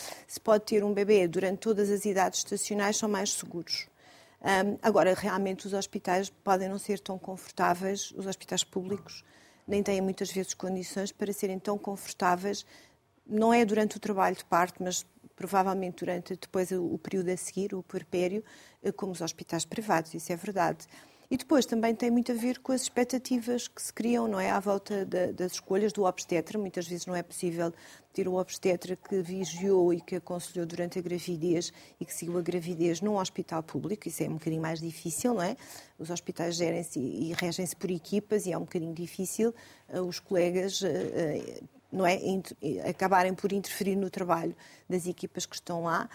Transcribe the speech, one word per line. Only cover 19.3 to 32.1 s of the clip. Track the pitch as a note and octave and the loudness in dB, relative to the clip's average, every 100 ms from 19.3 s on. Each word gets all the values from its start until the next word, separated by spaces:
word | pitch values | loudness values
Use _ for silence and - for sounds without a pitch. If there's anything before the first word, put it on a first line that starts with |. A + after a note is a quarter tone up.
| - - E3 - | -8 -4 -4 -2
privados, | - G#3+ E3 D#3+ | -4 2 2 2
isso | E3 - | -6 -6
é | E3+ | -4
verdade. | G#3+ F#3+ E3 E3 - - - - - | -2 2 2 0 -8 -20 -20 -20 -4
E | B3+ | -4
depois | - D4 - | 4 4 4
também | A3+ A3+ A3 | 2 2 2
tem | A#3+ | 2
muito | A#3+ A#3+ | 4 2
a | A#3 | 0
ver | B3 B3 | 0 -2
com | - | -2
as | B3+ | -2
expectativas | - - B3 A#3 - B3 A3+ A#3+ - | 0 0 0 -2 0 -2 0 -4 -4
que | - | -10
se | - | -8
criam, | - A3+ A#3+ A3+ | -2 2 2 2
não | F#3+ | 0
é, | G3 | 2
à | G3+ | 2
volta | G3+ G3 - G3+ | 2 0 -2 -4
da, | F#3+ F3+ F3+ | -2 0 0
das | - F3+ | 0 -4
escolhas | - - F#3+ G#3+ | -4 -2 2 2
do | G#3 | 2
obstetra. | F#3 - - E3+ A#3+ G#3+ | 2 0 0 0 0 -4
Muitas | G3 F3+ E3+ | -4 -4 -6
vezes | F3 F#3 | -6 -4
não | F3+ | -6
é | |
possível | F3 - F3+ E3+ E3+ - - - _ | -6 -4 -4 0 -2 -4 -14 -20 _
ter | - F#3 | -4 0
o | F#3 | 0
obstetra | F3+ - F#3+ F3 F3+ F#3 | -2 0 2 2 -2 -8
que | - F#3+ | -2 -2
vigiou | E3+ F#3+ E3 E3+ G3 F#3+ F3 | -2 -4 -4 -2 4 6 6
e | E3+ | 4
que | - F3+ | 0 -6
aconselhou | - F3 - F3+ | -4 -6 -6 -6
durante | E3 F3 F3 F#3 | -4 -2 -4 -4
a | |
gravidez | F3 F3 F3+ E3 F3 E3 F3 - - - | -4 -4 -4 -2 2 0 -2 -8 -18 -12
e | |
que | E3 | -10